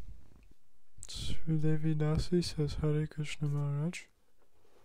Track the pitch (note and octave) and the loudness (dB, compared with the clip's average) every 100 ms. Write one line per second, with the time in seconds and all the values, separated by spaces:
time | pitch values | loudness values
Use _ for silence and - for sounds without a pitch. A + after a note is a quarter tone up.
0 | - - - - - - - - - - | -6 -10 -14 -16 -18 -18 -16 -14 -12 -10
1 | - - - - - D#3+ D#3 D#3 D#3+ D#3 | -10 -4 2 4 6 4 4 4 4 2
2 | D3+ D#3 - F3+ E3 - D3 - D#3 D3+ | 2 2 2 2 0 -2 -2 0 0 0
3 | D3+ - D3+ - D3+ C#3+ C#3+ C#3+ D#3 F3+ | 0 -4 -6 -2 -2 0 -2 0 -2 -4
4 | - _ - - - - - - | -12 _ -20 -20 -20 -20 -20 -20